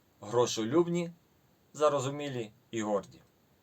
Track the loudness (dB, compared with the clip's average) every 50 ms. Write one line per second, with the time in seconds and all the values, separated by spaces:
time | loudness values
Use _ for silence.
0 | _ _ _ _ -10 0 2 2 2 2 2 -2 -2 2 2 2 2 2 0 -2
1 | -2 -4 -8 -12 _ _ _ _ _ _ _ _ _ _ -2 0 2 2 2 2
2 | 0 -2 -4 -4 -6 -6 -6 -6 -6 -8 -10 _ _ _ -6 -4 -2 0 0 -2
3 | -2 -6 -12 -20 -20 _ _ _ _ _ _ _